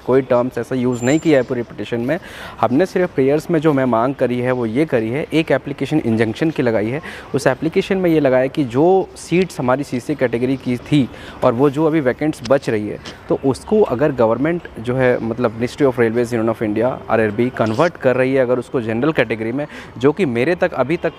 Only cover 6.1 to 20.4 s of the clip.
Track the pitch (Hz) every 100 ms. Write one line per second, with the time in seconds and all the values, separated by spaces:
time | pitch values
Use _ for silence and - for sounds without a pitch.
6.1 | 110 113 110 165 151 123 110 107 139 -
7.1 | - - 139 139 127 160 190 185 196 180
8.1 | 156 139 127 135 160 131 123 170 190 -
9.1 | - - - 185 - 123 131 143 - 156
10.1 | 147 123 120 127 135 127 123 - 147 113
11.1 | - - - 131 117 143 135 160 160 123
12.1 | 113 151 - 123 139 139 110 104 - -
13.1 | - - 165 139 123 - 214 - 123 156
14.1 | 127 113 117 151 175 - - 113 127 127
15.1 | 120 113 117 120 110 123 - 143 123 117
16.1 | 113 117 120 113 110 107 104 120 - -
17.1 | 113 110 104 123 - 110 110 170 - 135
18.1 | 123 131 135 123 123 120 139 110 110 147
19.1 | 156 120 110 113 131 147 - - 117 131
20.1 | 151 165 117